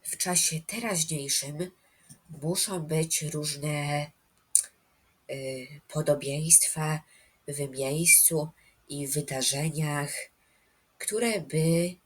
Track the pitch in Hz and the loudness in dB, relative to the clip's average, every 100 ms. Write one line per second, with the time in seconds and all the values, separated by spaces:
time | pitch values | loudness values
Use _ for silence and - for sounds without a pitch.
0 | - - 185 175 - 160 - 220 226 180 | -10 -4 0 2 2 -2 -6 -6 -4 -2
1 | 160 156 139 - 139 147 180 _ _ _ | -2 -4 -2 -4 -4 -6 -8 _ _ _
2 | _ - _ 147 147 185 - 185 151 156 | _ -20 _ -8 -4 -2 -2 -4 -2 -2
3 | 160 - 151 151 151 143 151 147 147 147 | 0 -2 -4 -4 -6 -4 -4 -2 -2 -2
4 | 151 _ _ _ _ - - _ _ _ | -4 _ _ _ _ -2 -2 _ _ _
5 | _ _ - 135 135 131 127 147 _ 156 | _ _ -12 -8 -8 -8 -12 -18 _ -4
6 | 151 143 135 143 160 165 - - 156 156 | 2 0 0 -2 6 6 6 0 -2 -4
7 | - _ _ _ - 143 139 131 135 151 | -6 _ _ _ -10 -6 -6 -4 -2 2
8 | 175 - - 160 156 - _ _ _ 143 | 6 6 6 2 -2 -8 _ _ _ -8
9 | 139 143 143 131 127 139 160 147 151 147 | -4 -4 -4 -2 -2 0 -2 0 -2 -2
10 | 143 - - _ _ _ _ _ _ _ | -4 -6 -12 _ _ _ _ _ _ _
11 | - 214 233 208 160 156 160 165 175 180 | 0 2 2 0 0 4 6 6 2 -2